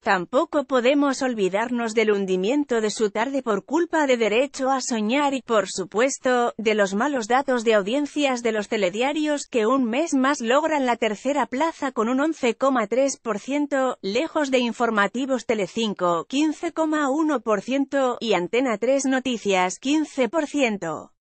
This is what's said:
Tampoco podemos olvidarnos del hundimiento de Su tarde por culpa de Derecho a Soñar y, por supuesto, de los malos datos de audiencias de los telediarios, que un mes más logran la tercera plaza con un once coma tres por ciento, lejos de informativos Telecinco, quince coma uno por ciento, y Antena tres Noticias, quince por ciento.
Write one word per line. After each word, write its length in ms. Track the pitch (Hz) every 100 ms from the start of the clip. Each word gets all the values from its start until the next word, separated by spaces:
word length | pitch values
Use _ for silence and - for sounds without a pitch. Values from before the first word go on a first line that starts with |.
Tampoco 600 | - 196 175 254 330 311 269
podemos 580 | 262 233 285 285 262
olvidarnos 720 | 254 233 190 190 233 240 233 220
del 160 | 220
hundimiento 680 | 208 190 185 190 285 285 233
de 120 | 214
Su 180 | - 214
tarde 320 | 208 240 277
por 240 | 247 202 -
culpa 400 | 277 339 330 285
de 120 | 247
Derecho 520 | 220 214 285 - 262
a 100 | 269
Soñar 540 | - 233 214 262 285
y, 80 | 269
por 260 | - 226 190
supuesto, 880 | - 180 196 262 254 262 247 240 -
de 180 | 220 208
los 180 | 196
malos 340 | 196 269 277 214
datos 360 | 247 277 254
de 100 | 226
audiencias 720 | 214 190 262 285 - 285 247
de 80 | 233
los 160 | 220 202
telediarios, 800 | 220 190 202 254 311 302 285 -
que 180 | 247 214
un 180 | 269
mes 300 | 240 247 330
más 280 | 277 262 294
logran 440 | 226 262 311 311 254
la 100 | 233
tercera 520 | 226 208 262 285 233
plaza 440 | 254 330 - 277
con 160 | 247 220
un 120 | 262
once 360 | 302 311 247 220
coma 300 | 269 262 208
tres 320 | 233 277 262
por 220 | 240 208
ciento, 580 | - 285 294 277 262 -
lejos 480 | 190 214 320 320 285
de 80 | 262
informativos 880 | 240 214 240 214 202 240 269 262 -
Telecinco, 760 | 220 180 - 226 190 180 170 -
quince 460 | 262 311 294 339
coma 380 | 320 320 311 285
uno 300 | 277 311 277
por 220 | 226 208
ciento, 560 | - 269 269 277 247 240
y 140 | 233
Antena 440 | 185 175 233 269 214
tres 300 | 240 277 262
Noticias, 720 | 269 262 240 202 190 185 -
quince 500 | 262 302 294 - 247
por 160 | 330 294
ciento. 680 | 285 247 202 165 147 - _